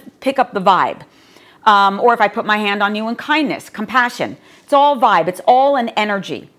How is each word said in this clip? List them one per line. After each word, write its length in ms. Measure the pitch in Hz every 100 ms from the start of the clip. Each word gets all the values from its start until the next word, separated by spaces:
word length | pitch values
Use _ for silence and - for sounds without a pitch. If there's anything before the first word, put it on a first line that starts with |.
| - _
pick 180 | 262 269
up 140 | 240
the 80 | 196
vibe. 420 | 190 175 123 - - _ _ _ _ _
Um, 340 | 220 202 196 196
or 120 | 240
if 80 | 226
I 80 | 202
put 160 | 226
my 140 | 202 214
hand 240 | 208 202
on 120 | 208
you 140 | 214 220
in 80 | 233
kindness, 540 | - 302 262 - -
compassion, 640 | - 196 247 240 - 117 - _ -
it's 100 | -
all 260 | 285 294 262
vibe, 300 | 233 185 160
it's 120 | 180 -
all 300 | 254 277 277
an 120 | 233
energy. 600 | - 208 196 180 127 -